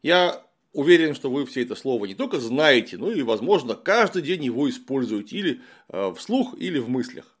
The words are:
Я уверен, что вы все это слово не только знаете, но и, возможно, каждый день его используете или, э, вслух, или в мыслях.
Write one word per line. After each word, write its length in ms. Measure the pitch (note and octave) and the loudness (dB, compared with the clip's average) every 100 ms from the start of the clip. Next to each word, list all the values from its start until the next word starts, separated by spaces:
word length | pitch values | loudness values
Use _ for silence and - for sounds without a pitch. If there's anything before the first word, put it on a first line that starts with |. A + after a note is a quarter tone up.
Я 400 | C#3+ F3 F3+ - _ _ _ | 4 4 4 -2 _ _ _
уверен, 420 | - C#3+ E3+ D#3+ | -2 6 6 6
что 160 | C#3+ C#3 | -2 -4
вы 160 | B2+ B2+ | -4 -4
все 160 | C3 | -4
это 120 | A#2+ | -4
слово 320 | G#2 C3+ A#2+ G2+ | -4 -2 -2 -2
не 80 | |
только 260 | G2 C4 D#3+ | -6 -4 -4
знаете, 580 | A2+ B2+ D#3 B2+ - F2 | -2 2 6 4 2 -8
но 120 | D#3 | -6
и, 120 | A3 | -4
возможно, 520 | A#2+ A2 C3 G3 B2 | -2 -2 2 2 2
каждый 480 | G#2+ - G#3+ G#3 F#3 | -6 0 2 2 0
день 220 | D3 F3+ | -4 -4
его 240 | C#3 A#2 C#3+ | -2 0 -2
используете 680 | B2 - C3+ A#2+ G#2+ G2+ - | -2 -6 -4 -2 -4 -6 -4
или, 240 | F#3+ B2 - - _ | -4 -4 -10 -20 _
э, 240 | F#2 G2 | -4 -4
вслух, 400 | F2 - B3 - - | -6 -2 -2 -2 -4
или 200 | F#3 D3+ | -4 -4
в 100 | A#2 | -2
мыслях. 480 | B2+ A#2 - - _ | -4 -4 -10 -20 _